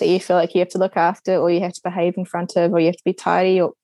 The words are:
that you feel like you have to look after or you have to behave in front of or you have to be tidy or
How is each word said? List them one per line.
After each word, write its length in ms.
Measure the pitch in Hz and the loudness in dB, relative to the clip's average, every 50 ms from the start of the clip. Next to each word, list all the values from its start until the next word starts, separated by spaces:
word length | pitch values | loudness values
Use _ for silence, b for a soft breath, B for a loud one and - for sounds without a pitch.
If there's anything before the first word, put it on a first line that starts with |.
that 80 | - 165 | 0 0
you 100 | 180 185 | 0 0
feel 160 | - - 180 | 0 0 2
like 160 | 175 165 170 | 2 2 0
you 60 | - 180 | 0 0
have 100 | 180 180 | -2 0
to 80 | - 180 | 0 -2
look 180 | 185 190 - | -2 0 0
after 400 | 175 165 175 202 - - 190 185 | 0 0 0 0 -4 -4 -2 0
or 120 | 165 165 175 | 0 2 2
you 120 | 175 170 | 0 0
have 140 | 185 180 - | -2 -4 -8
to 60 | - - | -8 -10
behave 340 | 180 180 185 170 180 175 185 | -8 -4 -2 -2 -2 -2 -4
in 60 | 180 | -8
front 320 | - - 175 175 - - | -6 -6 -8 -8 -4 -2
of 160 | 180 170 170 | 0 0 2
or 80 | 170 170 | 2 2
you 60 | 160 | 2
have 100 | 170 180 | 2 0
to 80 | - - | -2 -4
be 80 | 185 | -4
tidy 480 | 180 - - 175 175 180 185 190 185 185 | -4 -2 -2 0 0 2 2 2 2 2
or 120 | 170 - - _ | 0 -2 -4 _